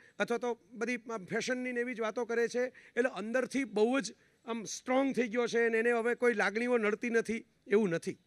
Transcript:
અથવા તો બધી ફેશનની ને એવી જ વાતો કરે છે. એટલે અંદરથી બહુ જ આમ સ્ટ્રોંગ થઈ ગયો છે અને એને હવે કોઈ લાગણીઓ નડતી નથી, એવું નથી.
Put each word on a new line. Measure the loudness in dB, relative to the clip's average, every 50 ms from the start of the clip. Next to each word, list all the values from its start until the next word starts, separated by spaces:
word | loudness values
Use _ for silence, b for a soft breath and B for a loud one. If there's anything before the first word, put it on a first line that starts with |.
| b b b -4
અથવા | -2 -2 -2 -2
તો | -2 -4 -6 -6 _ _ -10
બધી | -8 -4 -4 -4 -6 -6 -6 -8 -8 -6 -4
ફેશનની | -4 -4 -2 -2 -2 -2 -2 -4 -2
ને | -4
એવી | -4 -4 -4
જ | -4
વાતો | -4 -4 -2 -4 -4
કરે | -2 0 0 0 0
છે. | 0 -2 -2
એટલે | -4 -4 -12 -20 -10 -2 0 0 0
અંદરથી | 0 -2 -6 -2 0 0 0 0 -2 -2 -4
બહુ | -2 2 2 4 4 4 2
જ | 0 -2 -8 b b b b b b
આમ | -8 -8 -8 -6
સ્ટ્રોંગ | -10 -12 -10 -2 0 2 2 2 2 2
થઈ | 0 0 0
ગયો | 0 -2 -2
છે | 0 2 2 2
અને | 2 2 2
એને | 2 2
હવે | 2 2 2 0 0
કોઈ | 2 2 2 4
લાગણીઓ | 4 2 0 2 0 0 2 2 2
નડતી | 2 2 0 0 -2 0
નથી, | 0 0 0 0 -2 -4 -6 _ _ _ _
એવું | 2 4 4 4 4
નથી. | 2 0 -2 -4 -8 -8 _